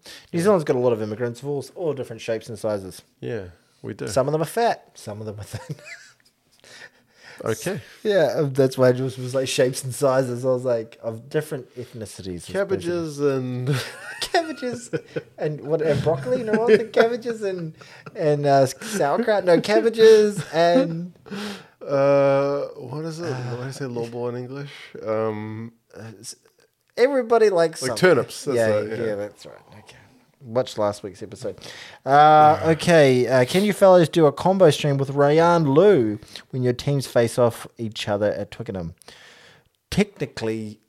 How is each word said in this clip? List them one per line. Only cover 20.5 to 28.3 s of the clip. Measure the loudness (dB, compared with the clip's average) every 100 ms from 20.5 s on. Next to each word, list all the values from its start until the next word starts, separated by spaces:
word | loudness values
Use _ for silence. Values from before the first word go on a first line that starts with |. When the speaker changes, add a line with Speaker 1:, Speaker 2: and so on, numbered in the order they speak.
Speaker 1:
and | 2 4 4 2 -4 -10 -16 -14 -12 -12 -14 -20 _
Speaker 2:
Uh, | -4 0 4 4 4 2 0 -4 -6 -12
what | -12 -10
is | -10 -8
it? | -8
Speaker 1:
Uh, | -8
Speaker 2:
What | -8 -8
do | -10
I |
say | -10 -8
lawball | -8 -8 -6 -6
in | -6
English? | -10 -12 -14 -16 -18 -10 -4
Um, | -2 -2 -4 -8 -10 -14 -18 _ -20
Speaker 1:
uh, | -18 -18
s-, | -18 -20 _ _ _ _ _ 0
everybody | 2 2 2 4 4
likes | 4 0 -2
Speaker 2:
Like | -6
Speaker 1:
something. | 2 4
Speaker 2:
turnips, | 4 0